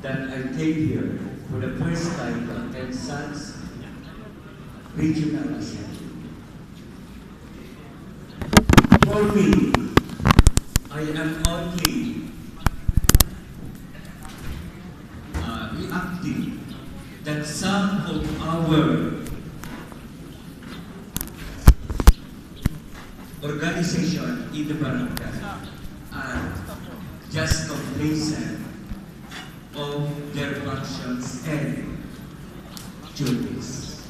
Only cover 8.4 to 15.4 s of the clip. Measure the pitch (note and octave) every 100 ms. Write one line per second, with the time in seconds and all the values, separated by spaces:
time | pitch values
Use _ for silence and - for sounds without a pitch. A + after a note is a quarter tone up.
8.4 | - - - - - - - G#3+ G#3 G3+
9.4 | - - - - - - - - - -
10.4 | - - - - - D3 D#3 D#3 D#3 D#3+
11.4 | E3 E3+ F3 F3 - - - - - -
12.4 | - - - - - - - - - -
13.4 | - - - - - - - - - -
14.4 | - - - - - - - - - -